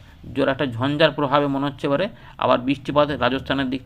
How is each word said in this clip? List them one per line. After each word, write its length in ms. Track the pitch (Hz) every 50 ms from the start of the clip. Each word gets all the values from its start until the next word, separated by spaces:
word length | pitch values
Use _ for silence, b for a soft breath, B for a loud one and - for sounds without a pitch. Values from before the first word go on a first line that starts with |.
| b b b b b - -
জোর 140 | 131 135 135
একটা 180 | 135 127 151
ঝঞ্ঝার 440 | 131 117 113 127 139 147 147 160 151
প্রভাবে 360 | 139 147 147 131 131 147 143
মনে 200 | 143 139 135 139
হচ্ছে 220 | 143 143 - - 147
পারে 200 | 139 143 185 220 - B B B B B
আবার 200 | - 120 127 127
বৃষ্টিপাত 520 | 120 131 143 139 - - 135 147 147 143
রাজস্থানের 600 | 143 127 123 123 127 135 - - 143 135 139 127
দিক 120 | 131 131 -